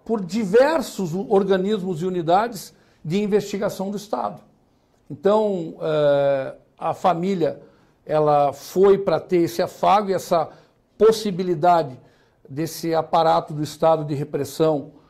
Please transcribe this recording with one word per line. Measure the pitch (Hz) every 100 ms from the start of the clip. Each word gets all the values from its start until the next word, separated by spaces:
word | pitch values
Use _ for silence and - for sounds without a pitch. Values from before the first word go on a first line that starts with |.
| -
por | 220
diversos | 175 208 196 226 285 320 - - 180
organismos | 180 269 196 185 190 190 214 185 160
e | 185
unidades | 180 160 185 233 202 - _ _ _
de | 147 190
investigação | 208 208 202 196 196 - 196
do | 202
Estado. | - 247 - 165 _ _ _ _ _ _ -
Então, | 147 196 214 214 190 160 -
eh, | 160 151 147 143 143 139 135 - _ _
a | 165
família, | 151 190 165 185 190 147 - - _ _ _ -
ela | 151 151 147 143
foi | - - 180 196 196
para | 196 156
ter | - 180
esse | 165 -
afago | 160 - 175 196 196
e |
essa | 180 - 170 147 - _ _ _ -
possibilidade | 214 220 208 175 180 165 175 170 147 120 _ _ _ _ -
desse | 135 160 - 165 160
aparato | 160 170 160 165 165
do | 151
Estado | 151 - 160 160 147
de | 139
repressão | 147 151 135 - 160 147 - -